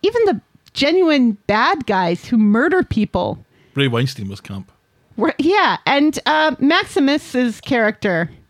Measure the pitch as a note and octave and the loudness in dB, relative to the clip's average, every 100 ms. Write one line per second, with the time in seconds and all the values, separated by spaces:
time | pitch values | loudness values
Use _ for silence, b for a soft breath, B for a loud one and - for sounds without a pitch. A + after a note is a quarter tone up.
0 | G4 A#4 G#4+ A#3+ _ _ - - C4+ F4 | 0 2 0 0 _ _ -18 -2 0 2
1 | F4 D4 A#3+ G#3 _ G3+ C4 F#4 B3+ G3 | 2 4 2 0 _ 0 2 0 -2 -2
2 | F3+ F3 - A#3 G#3+ G#3+ D4+ F#4 - - | 0 -2 -2 2 4 4 2 0 0 -2
3 | G#3 F#3 F3 - - b b - C#3 A#2 | -2 -2 -4 -8 -14 b b -2 0 0
4 | C3 - G2 G2 - G2 F#2+ _ _ _ | -2 -4 -12 -12 -12 -14 -14 _ _ _
5 | _ - A3+ - D4+ G4+ E4+ F#3+ - C#4 | _ -4 -2 0 0 2 0 -2 -2 0
6 | D4+ - - D#4 D#4 C#4+ C4+ E4+ G4+ - | 0 0 -2 0 0 0 0 0 0 0
7 | C#4 D4 - B3+ B3 G#3+ - B3 G#3+ G#3 | 0 0 -2 -2 -2 -4 -4 0 0 -2
8 | G#3 E3+ E3 - _ | -2 -2 -4 -8 _